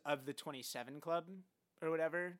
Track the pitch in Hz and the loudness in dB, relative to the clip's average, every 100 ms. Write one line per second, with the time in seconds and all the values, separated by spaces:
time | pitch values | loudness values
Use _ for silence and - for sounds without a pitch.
0 | 147 147 135 135 160 135 - 127 120 143 | 2 2 0 -4 -6 -6 -6 -6 -6 -6
1 | 165 170 170 190 - _ _ _ 160 160 | 0 0 0 -10 -16 _ _ _ 0 4
2 | 160 175 175 180 | 4 2 0 -4